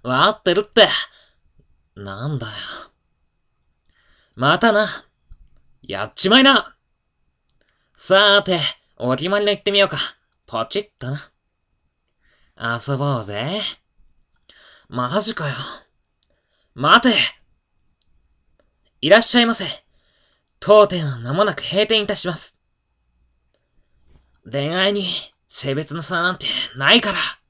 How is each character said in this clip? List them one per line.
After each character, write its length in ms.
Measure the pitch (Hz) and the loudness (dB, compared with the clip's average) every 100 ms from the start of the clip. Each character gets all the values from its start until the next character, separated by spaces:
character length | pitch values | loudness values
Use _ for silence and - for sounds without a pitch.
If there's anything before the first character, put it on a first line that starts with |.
わ 220 | 123 127 180 | -2 0 0
か 40 | |
っ 120 | 214 | 0
て 100 | 185 | 0
る 80 | 175 | 0
っ 20 | 208 | 0
て。 160 | - 185 - - _ _ _ _ _ _ _ _ - | 2 4 2 -8 _ _ _ _ _ _ _ _ -18
な 320 | 101 98 139 | -14 -10 -8
ん 100 | 139 | -8
だ 80 | 107 | -8
よ。 60 | 101 - - - _ _ _ _ _ _ _ _ _ _ _ _ _ _ - | -10 -12 -14 -18 _ _ _ _ _ _ _ _ _ _ _ _ _ _ -2
ま 240 | 131 170 | 0 2
た 120 | 233 | 4
な。 160 | 208 214 - _ _ _ - _ _ _ _ | 2 0 -6 _ _ _ -20 _ _ _ _
や 240 | - 98 107 | -12 -8 -8
っ 60 | |
ち 160 | - 190 | -2 4
ま 100 | 240 | 6
い 40 | |
な。 320 | 269 247 - _ _ _ _ _ _ _ _ _ _ _ _ - | 6 4 -2 _ _ _ _ _ _ _ _ _ _ _ _ -12
さ 440 | - 285 311 - | 2 4 6 4
ー 40 | |
て、 160 | 294 175 - - _ _ | 2 -2 -2 -6 _ _
お 180 | 120 131 | -4 -2
決 140 | 165 | -2
ま 100 | 202 | 0
り 60 | 208 | 0
の 60 | |
言 80 | 202 | -2
っ 40 | |
て 80 | - | 0
み 80 | 196 | 2
よ 60 | 196 | 2
う 40 | |
か。 80 | 143 - - _ _ _ | 0 -10 -12 _ _ _
ポ 200 | 113 113 | -8 -4
チ 140 | 113 | -4
ッ 100 | 104 _ | -6 _
と 100 | 127 | -10
な。 100 | 143 - _ _ _ _ _ _ _ _ _ _ _ _ _ 117 117 - | -10 -14 _ _ _ _ _ _ _ _ _ _ _ _ _ -6 -6 -4
遊 120 | 139 | -4
ぼ 220 | 143 127 | -2 -4
う 40 | |
ぜ。 380 | 104 101 135 208 - - _ _ _ _ _ _ _ _ - _ _ | -6 -8 -6 -6 -8 -12 _ _ _ _ _ _ _ _ -20 _ _
マ 320 | 123 123 185 | -6 -2 0
ジ 120 | 208 | 0
か 140 | 233 147 | 0 -8
よ。 80 | 127 - - _ _ _ _ _ _ _ _ _ 113 | -8 -12 -14 _ _ _ _ _ _ _ _ _ -6
待 360 | 147 220 254 | 2 4 4
て。 40 | 196 - - _ _ _ _ _ _ _ _ _ _ _ _ _ _ _ _ | 2 -2 -8 _ _ _ _ _ _ _ _ _ _ _ _ _ _ _ _
い 80 | 147 | 4
ら 100 | 214 | 6
っ 20 | |
し 140 | - 240 | 6 2
ゃ 40 | |
い 40 | 233 | 2
ま 80 | |
せ。 120 | 226 160 - _ _ _ _ _ _ _ _ | -2 -8 -14 _ _ _ _ _ _ _ _
当 280 | - 214 202 | 6 6 6
店 180 | 185 147 | 2 -4
は 140 | 120 | -6
間 140 | 117 | -4
も 120 | 156 208 | 0 0
な 80 | |
く 80 | - | -2
閉 240 | - 185 214 | -4 -2 2
店 160 | 220 | 0
い 60 | 202 | 0
た 80 | 196 | -4
し 120 | 175 | -4
ま 80 | 156 | -4
す。 240 | - _ _ _ _ _ _ _ _ _ _ _ _ _ _ _ _ _ _ _ - | -8 _ _ _ _ _ _ _ _ _ _ _ _ _ _ _ _ _ _ _ -10
恋 240 | 110 143 | -6 -4
愛 200 | 180 196 | 0 0
に 120 | 202 185 - - _ _ | 0 -4 -6 -10 _ _
性 280 | - 139 139 | -8 -4 -4
別 180 | - | -6
の 80 | 160 | -6
差 200 | 160 175 | -4 -2
な 100 | 175 | -2
ん 60 | 180 | -2
て 100 | - - - 131 | -6 -6 -8 -2
な 180 | 139 | 2
い 80 | 233 | 2
か 100 | 208 | 2
ら。 60 | 190 - - | -4 -6 -8